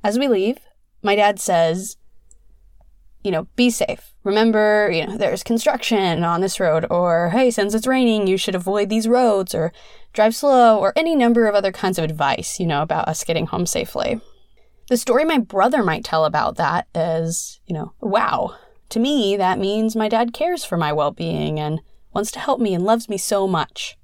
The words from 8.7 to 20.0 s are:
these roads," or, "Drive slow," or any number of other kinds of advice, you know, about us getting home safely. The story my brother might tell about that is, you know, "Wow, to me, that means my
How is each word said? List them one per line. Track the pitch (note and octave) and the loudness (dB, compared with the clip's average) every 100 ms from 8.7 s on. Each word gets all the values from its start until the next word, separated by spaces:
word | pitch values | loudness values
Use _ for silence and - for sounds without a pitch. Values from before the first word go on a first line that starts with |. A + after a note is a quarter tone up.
| G3+ G3+ | -2 0
these | A3 A3+ | -2 2
roads," | B3 B3 G3+ F#3 | 2 4 2 -2
or, | G3 E3+ - - - - | -4 -4 -6 -20 -20 -12
"Drive | - G#3+ A3+ | 2 2 2
slow," | C#4+ C4 A#3+ A3 | 2 6 6 6
or | F#3+ - | 2 0
any | D#4+ D#4 | 0 2
number | A#3 A#3+ A3 | 4 4 4
of | G#3 | 2
other | G3 | 0
kinds | F#3+ F#3 F3+ | -2 -4 -2
of | D#3+ | -4
advice, | D#3 C#3 - - - | -2 -2 -2 -6 -4
you | F3 | -2
know, | D3 | -2
about | D#3 D#3+ - | -2 -2 -2
us | D#3+ - | -4 -4
getting | E3 E3 | -2 -2
home | - F3+ | -4 -4
safely. | - - - - A3+ - - _ _ _ _ - | -4 -6 -4 -4 -6 -10 -20 _ _ _ _ -4
The | B3 | -2
story | - B3 D#4 | 0 0 2
my | D4+ | 0
brother | A3+ G3+ G#3 C#4 | 0 0 2 2
might | G3 D#3+ - | 0 -2 -2
tell | D#3+ | 0
about | D#3 D3+ - - | 0 0 -2 -2
that | D3+ D3 - F3 | -2 -2 -4 -4
is, | E3 E3 E3 E3+ - - - | -2 -2 -4 -6 -10 -18 -10
you | |
know, | D#3+ - - | -8 -8 -8
"Wow, | G#3+ G3+ - - - - - - _ | -2 0 0 -2 -4 -10 -20 -20 _
to | A3 | -2
me, | B3+ D4 G3+ G3+ | 0 0 0 0
that | F#3 F#3 | 0 0
means | G3 G#3+ A3 | -2 0 -2
my | A3 | -2